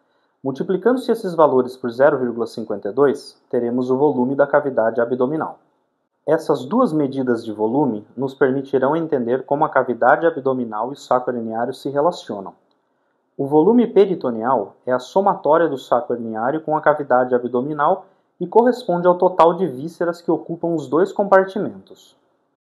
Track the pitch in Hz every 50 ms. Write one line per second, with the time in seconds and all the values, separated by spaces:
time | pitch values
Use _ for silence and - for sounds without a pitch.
0 | _ _ _ _ _ _ _ _ - 131 127 - 175 180 190 180 - 226 254 254
1 | 254 - 233 - - 185 170 160 160 143 127 131 123 123 - - - 123 113 120
2 | 135 151 147 131 127 120 113 117 113 110 - - 110 - 107 101 - 104 98 123
3 | 143 139 113 101 - - - _ _ _ - 123 120 120 120 127 127 127 131 131
4 | 143 156 147 127 123 127 139 139 143 139 - 147 143 143 127 117 110 113 110 123
5 | 120 120 131 131 127 127 151 160 131 87 80 - _ _ _ _ _ _ _ _
6 | _ _ _ _ - - 151 - - - 151 135 127 131 165 247 262 226 156 156
7 | 147 131 127 135 131 123 120 113 107 110 104 104 107 110 117 143 151 131 110 104
8 | 104 - _ - 135 135 135 - 147 131 131 139 131 135 - 131 127 131 151 165
9 | 165 156 151 135 120 117 123 135 131 - 143 143 156 151 - 135 123 120 120 110
10 | 120 123 143 165 160 165 160 147 131 135 131 127 120 113 110 107 113 127 143 -
11 | - - 135 127 127 - 123 120 113 113 110 113 120 127 131 - - 143 135 143
12 | 147 170 175 170 - - 117 101 95 87 - _ _ _ _ _ _ _ _ _
13 | _ _ _ _ _ _ _ - 139 135 147 151 160 190 233 247 233 - - 190
14 | 202 190 180 - - 131 120 110 110 123 135 120 98 - - _ _ - 127 127
15 | - - - 196 202 202 180 147 - 139 151 165 170 156 139 131 - - 131 123
16 | - - 120 120 117 113 110 110 113 127 147 160 156 - 151 151 151 156 147 147
17 | 147 135 127 123 127 127 127 120 120 120 123 123 123 147 156 147 143 156 185 190
18 | - _ _ _ _ _ _ - 175 175 180 214 240 254 247 - - - 175 175
19 | 175 180 175 175 190 180 180 - 160 165 175 170 190 160 131 123 139 170 - -
20 | 180 170 170 - - - 170 156 - - 170 160 - 170 170 160 143 127 127 156
21 | 185 196 - - 208 190 196 190 190 190 - - 185 123 101 95 - - - -
22 | _ _ _ _ _ _ _ _ _ _ _ _ _